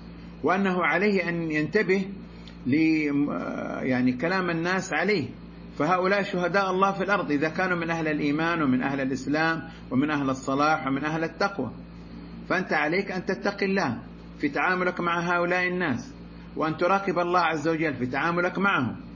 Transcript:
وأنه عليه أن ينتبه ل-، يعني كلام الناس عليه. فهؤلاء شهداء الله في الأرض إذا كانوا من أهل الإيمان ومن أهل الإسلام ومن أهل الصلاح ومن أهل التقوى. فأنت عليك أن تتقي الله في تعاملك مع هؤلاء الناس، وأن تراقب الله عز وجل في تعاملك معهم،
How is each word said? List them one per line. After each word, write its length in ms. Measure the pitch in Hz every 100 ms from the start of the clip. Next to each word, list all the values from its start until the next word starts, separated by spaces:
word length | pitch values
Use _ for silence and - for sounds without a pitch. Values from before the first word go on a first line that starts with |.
| - - - -
وأنه 420 | 131 185 196 180
عليه 440 | 160 165 208 196 170
أن 220 | 170 165
ينتبه 560 | 151 151 208 190 196 190 - - - - - 127
ل-، 80 | 143 160 160 147 143 147 - - - - -
يعني 300 | 143 127 127
كلام 380 | 127 165 190 180
الناس 420 | 165 170 190 -
عليه. 360 | 151 185 208 120 - - - - -
فهؤلاء 440 | 147 185 185 202
شهداء 480 | 190 180 175 190 190
الله 220 | 185 196
في 120 | 190
الأرض 260 | 185 202 156
إذا 180 | 147 156
كانوا 280 | 170 185 175
من 140 | 165
أهل 180 | 165 160
الإيمان 540 | 151 151 147 165 170
ومن 200 | 143 127
أهل 180 | 139 139
الإسلام 640 | 131 135 - 151 165 165 - - -
ومن 200 | 131 147
أهل 200 | 151 135
الصلاح 560 | 127 - 135 147 156 135
ومن 180 | 135
أهل 200 | 147 160
التقوى. 460 | 165 - 202 - 110 - - - - - - - -
فأنت 240 | 165 185
عليك 400 | 165 151 175 196
أن 120 | 185 175
تتقي 400 | 180 208 196 196
الله 320 | 196 160 113 - - - -
في 80 | 147
تعاملك 520 | 143 160 185 180 180
مع 200 | 175 170
هؤلاء 480 | 170 175 175 180 180
الناس، 440 | 180 170 120 - - - - - -
وأن 200 | 156 156
تراقب 420 | 175 196 196 175
الله 220 | 175 180
عز 280 | 165 160 151
وجل 260 | 160 160
في 120 | 117 123
تعاملك 520 | 135 160 170 175 180
معهم، 380 | 196 180 117 - -